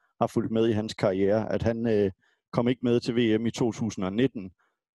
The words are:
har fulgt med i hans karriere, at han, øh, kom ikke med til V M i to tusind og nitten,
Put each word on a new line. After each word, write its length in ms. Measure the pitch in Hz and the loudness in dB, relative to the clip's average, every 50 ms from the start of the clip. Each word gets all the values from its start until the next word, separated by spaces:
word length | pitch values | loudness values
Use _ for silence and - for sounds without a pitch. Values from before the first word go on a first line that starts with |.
| _ _ _ _ | _ _ _ _
har 60 | 120 | -4
fulgt 260 | 110 - 120 101 - | -2 -2 -2 -2 -2
med 160 | 113 110 113 117 | 0 0 2 2
i 40 | |
hans 220 | 107 107 110 110 - | 0 0 -4 -6 -4
karriere, 580 | - - 104 92 95 98 98 104 110 107 - | -2 0 0 2 2 2 2 2 2 0 -2
at 100 | - 104 | -4 -2
han, 260 | - 117 117 113 117 117 | 0 -2 -2 0 0 0
øh, 220 | 110 104 104 95 - _ _ _ _ _ _ _ | 2 2 2 0 -2 _ _ _ _ _ _ _
kom 160 | - 127 120 120 | -2 0 0 0
ikke 120 | 131 - | 0 0
med 180 | - 120 120 120 | 0 2 2 2
til 160 | - - 117 | 0 0 0
V 240 | 120 120 110 107 110 | 2 2 2 2 2
M 60 | 117 | 0
i 40 | 113 | -2
to 220 | - - 131 113 | -2 0 -2 -2
tusind 320 | 101 - 113 107 - - 95 | -2 -2 -4 -4 -4 -4 -6
og 80 | 92 | -4
nitten, 380 | 98 113 135 131 - 110 95 92 - _ _ _ _ _ _ _ _ | 0 0 0 0 -2 -6 -12 -14 -16 _ _ _ _ _ _ _ _